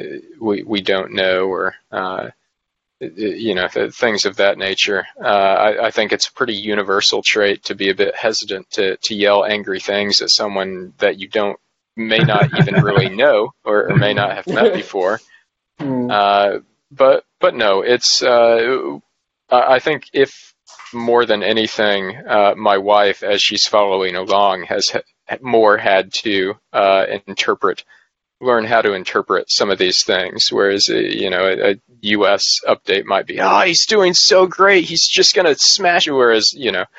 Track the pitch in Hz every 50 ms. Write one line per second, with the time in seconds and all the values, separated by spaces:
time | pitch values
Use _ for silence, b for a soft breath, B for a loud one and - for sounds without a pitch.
0 | - 73 71 - - - - - 113 107 101 95 - - 107 101 95 98 98 95
1 | 92 - 104 101 92 92 92 92 95 95 92 87 92 95 - - _ _ - 104
2 | 95 92 95 - - - - _ _ _ _ _ _ _ _ _ _ _ _ -
3 | - 82 80 92 107 101 85 90 113 110 95 92 90 87 - - 110 113 - -
4 | - 117 107 98 - 101 92 - 98 101 98 - 95 95 95 - - - 101 95
5 | - - - - - 120 104 101 98 98 98 101 104 107 104 - 113 110 - -
6 | 107 98 107 101 - - - - 131 117 110 101 104 107 104 104 98 98 98 101
7 | - - - 104 - - - 110 101 101 101 - - - 101 101 98 98 95 95
8 | 101 98 - - - 113 110 - 110 104 101 95 90 _ - - 98 95 - -
9 | - - 110 101 101 101 101 101 98 107 104 104 101 104 95 95 - - 101 101
10 | 104 101 98 - - - - - 107 104 101 95 95 95 95 92 92 92 - -
11 | 104 101 92 95 98 98 - 110 104 101 - - _ _ _ _ _ _ - 113
12 | 113 113 110 110 113 110 107 104 104 - - - - - - - - 101 101 98
13 | 95 92 92 104 131 147 123 104 110 127 - _ - - 104 104 - 90 98 -
14 | 101 104 104 101 101 98 98 101 92 - 147 113 120 113 131 - - - - 98
15 | 90 92 107 113 b b b b b b _ _ _ _ _ - 151 139 131 127
16 | 123 123 104 104 101 101 101 101 101 101 98 101 - _ _ _ _ _ 139 -
17 | 135 131 143 - - _ _ - - 135 127 123 110 104 98 98 - 117 123 123
18 | - - - - 143 131 123 120 117 117 117 113 117 123 131 127 - - 143 147
19 | _ _ _ _ _ _ _ _ _ - 127 123 127 131 135 127 - 156 156 131
20 | - - - 143 135 - - - - _ _ _ _ - - - - - - 120
21 | 117 120 120 120 120 110 107 104 - 98 110 113 110 107 - - 107 104 101 98
22 | 95 95 110 135 - - 120 104 101 101 - 95 110 104 101 98 98 101 104 104
23 | 104 101 95 - - 98 104 98 - - 107 101 - - - 107 101 101 95 95
24 | 95 92 90 90 92 107 98 101 101 98 92 92 85 - 104 101 98 - - 113
25 | - _ _ _ _ - - - 131 127 117 113 110 104 104 110 107 107 98 95
26 | 95 95 - - - 113 101 98 92 95 104 _ _ _ - 117 101 98 98 95
27 | 95 - 107 101 - - 98 - - - 104 - - 95 - - - b b b
28 | b b b _ _ _ _ - 123 127 120 113 110 110 120 113 104 104 98 92
29 | 90 - - 107 95 - 98 90 - - - - 123 101 98 92 95 92 90 -
30 | - - 101 92 90 92 98 110 - - - 104 98 98 98 101 - - 110 110
31 | 104 92 101 107 101 95 92 90 95 95 95 - - 101 101 98 _ _ _ _
32 | - 104 107 104 101 95 101 98 - - - - - - 107 - - - 95 98
33 | - 107 98 95 - - - - - 190 185 202 196 185 170 - - - 226 208
34 | 190 180 180 - - - - 185 185 180 - - 190 196 202 185 147 147 175 -
35 | - - - 185 185 - - 208 180 160 139 - - - - - 190 175 175 180
36 | 196 160 143 135 123 120 113 110 104 - - 120 135 110 95 90 98 - B